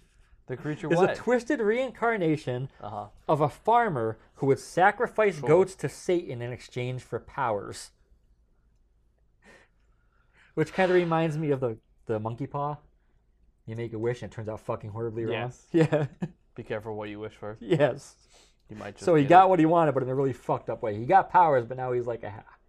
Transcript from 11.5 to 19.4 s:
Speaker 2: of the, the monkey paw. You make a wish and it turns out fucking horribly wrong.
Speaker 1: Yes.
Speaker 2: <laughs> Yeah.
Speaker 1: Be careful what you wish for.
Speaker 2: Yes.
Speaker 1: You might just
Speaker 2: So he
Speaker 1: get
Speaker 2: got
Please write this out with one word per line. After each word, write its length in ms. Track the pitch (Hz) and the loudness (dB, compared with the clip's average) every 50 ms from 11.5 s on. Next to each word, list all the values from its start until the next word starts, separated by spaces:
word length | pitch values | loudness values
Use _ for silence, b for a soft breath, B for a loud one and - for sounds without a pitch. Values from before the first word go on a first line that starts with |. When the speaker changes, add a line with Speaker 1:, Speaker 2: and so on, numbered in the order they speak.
Speaker 2:
of 80 | 143 131 | 0 0
the, 180 | 131 123 113 107 _ _ _ _ _ | -2 -4 -4 -6 _ _ _ _ _
the 140 | - 113 107 | -6 -4 -4
monkey 280 | 107 113 117 117 139 135 | -4 -6 -6 -6 -8 -8
paw. 300 | - 143 143 147 147 147 - _ _ _ _ _ _ _ _ _ _ _ _ _ _ _ _ | -6 -6 -6 -6 -6 -8 -14 _ _ _ _ _ _ _ _ _ _ _ _ _ _ _ _
You 100 | - 113 | -14 -10
make 180 | 113 120 113 117 | -10 -8 -8 -8
a 60 | 110 | -4
wish 220 | 110 117 123 - | -4 -4 -4 -4
and 100 | - 101 | -8 -12
it 40 | - | -12
turns 140 | - 110 101 | -10 -10 -10
out 100 | 110 107 | -10 -10
fucking 300 | - - 117 107 - 110 | -8 -8 -8 -8 -8 -10
horribly 340 | 98 110 117 117 107 113 113 | -10 -8 -8 -6 -6 -6 -4
wrong. 80 | 110 117 | -4 -4
Speaker 1:
Yes. 320 | 107 110 123 123 - _ _ | -4 -6 -8 -10 -14 _ _
Speaker 2:
<laughs> 40 | |
Yeah. 360 | - 170 160 151 - 151 151 135 - _ - 160 - _ _ _ _ | 2 2 2 4 2 0 -2 -4 -6 _ -10 -10 -10 _ _ _ _
Speaker 1:
Be 80 | - 113 | -18 -10
careful 320 | - 117 107 104 113 107 | -8 -8 -8 -8 -8 -10
what 140 | 104 107 107 | -10 -10 -10
you 100 | 104 104 | -10 -12
wish 140 | 107 107 - | -12 -14 -14
for. 220 | - - 104 107 110 | -14 -14 -14 -14 -12
Speaker 2:
Yes. 560 | 120 117 - 123 143 139 120 139 - - - _ _ b b b b b b _ _ - | -4 -2 0 2 2 0 -2 -4 -12 -20 -20 _ _ b b b b b b _ _ -20
Speaker 1:
You 60 | 107 | -18
might 180 | 107 101 101 104 | -16 -14 -14 -14
just 100 | - - | -4 0
Speaker 2:
So 100 | 190 175 | 4 4
he 80 | 156 143 | 4 6
Speaker 1:
get 60 | 147 | 8
Speaker 2:
got 160 | 175 180 | 10 10